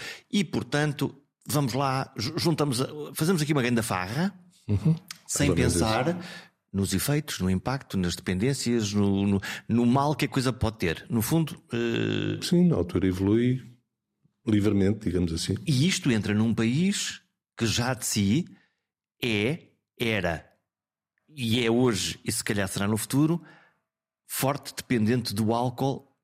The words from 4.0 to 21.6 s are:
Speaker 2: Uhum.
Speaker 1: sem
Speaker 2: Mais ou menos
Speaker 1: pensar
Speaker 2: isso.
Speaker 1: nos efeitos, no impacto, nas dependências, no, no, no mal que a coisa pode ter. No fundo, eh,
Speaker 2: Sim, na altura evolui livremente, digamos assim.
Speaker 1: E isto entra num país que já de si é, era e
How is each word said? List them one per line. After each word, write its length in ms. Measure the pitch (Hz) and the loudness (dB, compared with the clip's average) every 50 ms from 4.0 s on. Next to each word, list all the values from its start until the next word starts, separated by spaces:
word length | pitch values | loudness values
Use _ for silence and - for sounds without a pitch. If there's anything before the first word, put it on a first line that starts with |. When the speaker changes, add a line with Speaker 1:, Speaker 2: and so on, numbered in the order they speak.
| 90 95 113 151 180 202 - - - - _ _ _ - | -2 -4 -2 -2 -2 -2 -4 -8 -16 -20 _ _ _ -2
Speaker 2:
Uhum. 260 | 104 95 - 156 165 160 - - - - _ | -2 2 2 2 2 2 -4 -12 -18 -18 _
Speaker 1:
sem 220 | - - - - - | -8 -2 0 2 2
Speaker 2:
Mais 20 | |
ou 60 | 87 | 4
menos 160 | - - 117 | 4 2 2
Speaker 1:
pensar 360 | - 85 - - 110 117 127 165 | 2 2 2 2 2 2 0 0
Speaker 2:
isso. 80 | 175 - - - - - - - _ _ _ _ | -2 -4 -8 -12 -16 -18 -20 -20 _ _ _ _
Speaker 1:
nos 200 | - 98 98 87 98 | -4 -2 -2 0 -2
efeitos, 460 | 90 - - 143 151 151 - - - | -2 0 0 0 -2 -2 -4 -6 -2
no 80 | 92 92 | 0 0
impacto, 460 | 92 90 - 123 131 135 - - - | 0 0 0 -2 -4 -4 -6 -6 -4
nas 180 | 95 90 87 85 | -2 -2 -2 -4
dependências, 800 | - - 98 92 90 110 139 139 - - 120 120 117 107 98 | -4 -4 -4 -2 0 0 0 0 -2 -2 0 0 0 0 0
no, 340 | 104 104 101 101 98 98 101 | 0 2 2 2 2 2 2
no, 140 | 101 98 98 - - - - - - | 2 0 0 -2 -6 -10 -10 -4 0
no 180 | 113 120 120 | 0 2 4
mal 280 | 120 123 139 139 151 151 | 4 4 4 2 0 0
que 120 | - 151 | 0 -2
a 20 | - | -2
coisa 240 | - 139 120 131 | 0 0 0 0
pode 240 | 120 - - - 110 | 0 0 -2 -2 -2
ter. 300 | - 92 82 78 - - - | -2 -2 -2 -2 -4 -6 -4
No 140 | - 113 | -2 -2
fundo, 380 | 110 - 160 165 160 147 - - _ _ | 0 0 0 0 0 -2 -6 -12 _ _
eh, 640 | 120 117 117 117 113 113 110 107 107 104 104 104 104 104 | -4 -2 -2 0 0 0 0 0 -2 -2 -2 -2 -4 -4
Speaker 2:
Sim, 260 | - - 175 175 180 175 | -2 0 4 4 4 4
na 80 | 135 | 4
altura 320 | 92 87 - - 87 92 92 | 2 0 0 0 0 0 0
evolui 520 | 92 92 98 98 107 117 120 123 131 131 - - - _ _ _ _ _ _ _ _ _ _ _ _ _ _ | 0 2 2 2 4 4 4 2 0 -2 -6 -12 -20 _ _ _ _ _ _ _ _ _ _ _ _ _ _
livremente, 540 | 113 107 104 98 107 101 98 95 98 107 110 | 2 2 4 4 4 4 4 4 4 2 0
digamos 320 | - - 90 90 90 82 | -2 -2 0 0 0 0
assim. 220 | 82 78 - - 98 117 - | -2 -2 -2 -2 -4 -2 0
Speaker 1:
E 220 | 170 135 123 147 190 | 0 2 2 2 2
isto 220 | 180 - - 143 | 0 0 0 2
entra 240 | 113 107 95 101 104 | 2 2 2 0 2
num 200 | 107 110 117 107 | 2 2 2 2
país 640 | 113 113 113 127 156 180 196 202 - - - - - _ _ _ _ _ _ _ | 0 0 0 2 2 0 0 0 -2 -4 -6 -8 -12 _ _ _ _ _ _ _
que 80 | - 117 | -2 -2
já 280 | 107 - - 117 127 127 | 0 0 0 0 -2 -2
de 100 | - - | -2 -4
si 400 | - - 110 101 98 113 165 - - - - _ _ _ _ _ _ _ _ _ _ _ _ - | -2 0 2 2 4 2 2 0 -4 -10 -20 _ _ _ _ _ _ _ _ _ _ _ _ -4
é, 440 | 120 110 104 104 127 160 175 - _ _ _ _ _ _ - | -2 0 0 0 0 -2 -6 -10 _ _ _ _ _ _ -4
era 460 | 120 113 110 101 87 85 82 - - _ _ _ _ _ _ _ _ _ _ _ _ _ _ _ _ _ 151 | -2 -2 0 0 0 -2 -4 -4 -8 _ _ _ _ _ _ _ _ _ _ _ _ _ _ _ _ _ -10
e 300 | 147 120 113 110 127 | -6 -2 0 0 2